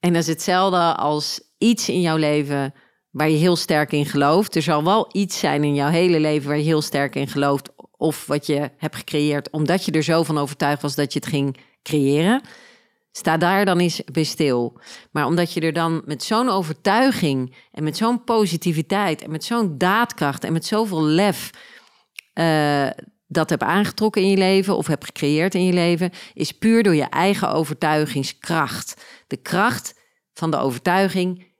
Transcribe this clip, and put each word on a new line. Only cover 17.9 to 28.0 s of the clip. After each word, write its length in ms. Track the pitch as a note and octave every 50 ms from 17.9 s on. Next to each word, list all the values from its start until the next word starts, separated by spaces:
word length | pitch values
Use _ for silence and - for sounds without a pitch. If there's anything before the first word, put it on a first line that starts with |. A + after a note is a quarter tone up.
| D#3
zo'n 280 | - G#3+ A3+ B3 A#3+ A#3+
positiviteit 1000 | - A#3 A3 G#3+ F3+ E3 E3 - F3+ D#3+ D#3 D#3 - G3 G3 G#3 F#3 D#3 D3+ -
en 80 | -
met 140 | D#3 D#3 -
zo'n 340 | - A#3 A#3 A3+ F#3 D3+ C3
daadkracht 680 | F3+ F3+ G3 A3 A#3+ A#3 - - C4 A#3+ A#3 - -
en 80 | - E3
met 120 | E3 -
zoveel 400 | - G#3+ G#3+ A3+ G#3+ F#3+ D#3+ D#3
lef, 460 | D3+ D3+ E3+ G3+ G#3 F3 - - - - - - - - - - _ _ _ _ _ _ - _ _ _
eh, 560 | - E3 E3 D#3 D#3 D3+ D3 D3 C#3+ C#3+ - - - - - _ _ _ _ D#3
dat 180 | E3+ D#3 -
hebt 120 | E3+ C#3 -
aangetrokken 600 | - E3 G3 G#3 - - - G#3+ A3 - G#3+ F#3
in 60 | G3
je 80 | G3
leven 400 | F#3+ F#3+ F#3 G3 F#3+ F#3+ F#3+ F#3+
of 100 | - C#3
hebt 180 | - D#3 - -
gecreëerd 500 | - - - - C#3+ D3 D3+ E3 F#3+ -
in 100 | F#3+ F#3
je 80 | F#3 F3
leven, 380 | F3+ E3+ E3+ F3 D#3+ F3+ F3 F3+ - - - _
is 180 | - D3 - -
puur 300 | _ - A3 A3+ A3+ A3+
door 120 | G3+ E3+
je 140 | D3+ C#3 -
eigen 440 | - - F3 G3 G3+ - - - -
overtuigingskracht. 1500 | D#3 D#3+ C#3 D3+ - - D#3 D#3 D3+